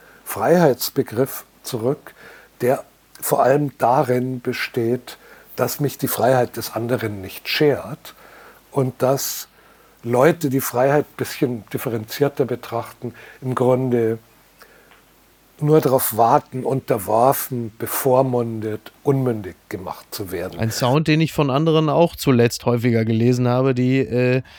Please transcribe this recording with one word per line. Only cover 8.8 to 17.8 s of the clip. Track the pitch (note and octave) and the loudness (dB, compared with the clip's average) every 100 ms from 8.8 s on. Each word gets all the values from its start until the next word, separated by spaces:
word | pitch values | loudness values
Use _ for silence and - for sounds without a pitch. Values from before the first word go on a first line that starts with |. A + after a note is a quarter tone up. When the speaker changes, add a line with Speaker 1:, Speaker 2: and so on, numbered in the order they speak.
| C3 - | -4 0
Speaker 1:
dass | B2+ C3+ - - - _ _ _ _ _ | 0 0 -4 -10 -14 _ _ _ _ _
Leute, | A#2 B2 D3+ D3+ C#3+ | -2 4 4 4 0
die | C3+ | -2
Freiheit | - A#2+ C#3 D3 | -2 0 2 2
ein | - - | 0 -6
bisschen | B2+ - C3 A#2 - | -8 -2 -2 -2 -8
differenzierter | - B2+ A2+ A2 - C#3 - | -8 -4 -6 -6 -2 -2 0
betrachten, | B2 A#2+ - A#2 A#2 - - - - - | -4 -6 -6 -8 -8 -12 -14 -14 -20 -10
im | C3 | -6
Grunde | B2 B2 B2+ C3 A#2+ A2+ A2+ _ _ _ _ - _ _ - _ _ _ _ _ - | 0 2 2 2 0 0 -2 _ _ _ _ -20 _ _ -20 _ _ _ _ _ -4
nur | D3+ D#3 | 2 4
darauf | C3+ C3 - | 4 2 2
warten, | A2 A#2 C#3+ - B2+ | 2 4 4 0 -6
unterworfen, | - C3+ - A#2 F2+ A2 C3 C3 - B2 A2+ | -2 -2 -2 -4 0 4 4 2 -4 -8 -8
bevormundet, | - | -10